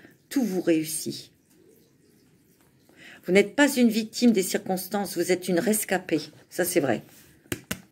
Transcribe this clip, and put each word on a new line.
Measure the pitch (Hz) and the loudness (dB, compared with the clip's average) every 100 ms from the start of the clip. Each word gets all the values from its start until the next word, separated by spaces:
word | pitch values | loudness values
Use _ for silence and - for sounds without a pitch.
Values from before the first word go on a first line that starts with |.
| - _ - | -20 _ -6
tout | 277 | -2
vous | 214 185 | -2 -2
réussit. | 170 160 156 - 139 - - _ _ _ _ _ _ _ _ _ _ _ _ _ _ _ _ - - - | 0 0 -2 -8 -8 -12 -16 _ _ _ _ _ _ _ _ _ _ _ _ _ _ _ _ -20 -20 -10
Vous | - | 2
n'êtes | 190 - - | 2 4 2
pas | 285 | 2
une | 247 240 | 4 2
victime | 214 220 - 247 | 2 -4 2 4
des | 277 | 4
circonstances, | 185 202 - 185 - 202 190 170 | 2 -2 -2 -6 -4 -6 -4 -4
vous | 175 | -2
êtes | 185 - | -2 0
une | 170 | 0
rescapée. | 202 214 - 185 - 151 - - - | 2 0 -2 -4 -2 -4 -4 -16 -10
Ça, | - 135 | -6 -2
c'est | 170 | 0
vrai. | 135 110 - - - _ _ - - - - | 0 -2 -6 -20 -20 _ _ -12 -12 -12 -10